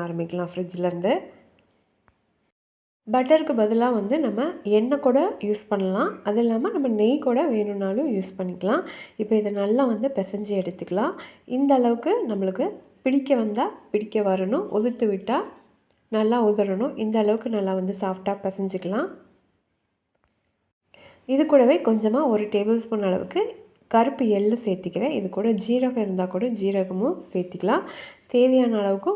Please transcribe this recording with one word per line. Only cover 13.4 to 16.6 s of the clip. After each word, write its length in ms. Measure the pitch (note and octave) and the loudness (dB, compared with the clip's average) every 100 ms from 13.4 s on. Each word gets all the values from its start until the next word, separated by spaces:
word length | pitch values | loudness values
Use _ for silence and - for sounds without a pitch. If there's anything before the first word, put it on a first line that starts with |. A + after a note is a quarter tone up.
வந்தா 260 | G#3+ G#3+ E4+ - - | 2 -2 -4 -6 -4
பிடிக்க 300 | G#3 G#3+ A3 G3+ | -4 -2 0 2
வரணும், 360 | F#3+ F#3+ D4 G#4 G#3+ | 0 0 -2 0 0
உதிர்த்து 300 | A#3+ A#3+ A3 | 0 0 0
விட்டா 260 | F#3+ A3 C#4+ A#4 - _ _ _ _ _ A3 | 0 -2 -2 -4 -12 _ _ _ _ _ 0
நல்லா 220 | A3 A#3+ G#3+ | 2 4 4
உதிரணும். 460 | G#3 | 2